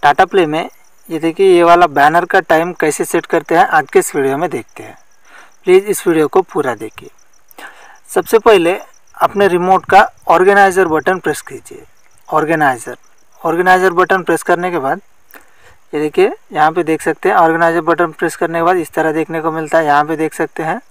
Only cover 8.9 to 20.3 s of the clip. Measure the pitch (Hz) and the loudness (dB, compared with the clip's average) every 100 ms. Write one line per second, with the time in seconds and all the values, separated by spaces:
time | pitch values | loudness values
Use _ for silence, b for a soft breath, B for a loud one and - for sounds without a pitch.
8.9 | - _ - 170 208 202 175 180 190 - | -20 _ -4 -4 0 0 0 2 0 4
9.9 | 190 - - - 170 185 202 196 180 180 | 2 2 -4 0 2 4 4 4 2 0
10.9 | 156 143 185 160 143 - 123 - - - | 0 -2 -4 -4 -8 -10 -18 -18 -20 -20
11.9 | _ _ _ - 156 151 160 147 123 - | _ _ _ -6 -4 -2 0 0 -2 -10
12.9 | 120 _ _ _ _ 170 165 180 185 185 | -16 _ _ _ _ -6 -2 2 4 2
13.9 | 175 180 190 170 165 - 175 180 170 135 | 0 0 0 -2 -4 0 -2 -2 -4 -4
14.9 | 170 - _ _ b b b b b _ | -6 -10 _ _ b b b b b _
15.9 | 151 151 160 196 392 _ 185 156 170 156 | -6 -4 0 0 -2 _ 0 0 0 -2
16.9 | 160 - 156 185 202 165 165 170 170 160 | -2 -4 -2 0 2 2 2 0 0 -2
17.9 | 165 170 156 170 - 170 165 165 185 156 | 0 -2 -2 -8 -4 -4 -2 -2 -2 -4
18.9 | - 160 156 156 160 160 160 156 165 151 | -4 -4 -2 -4 -4 -6 -6 -2 -2 2
19.9 | 143 151 156 156 | 0 0 -4 -6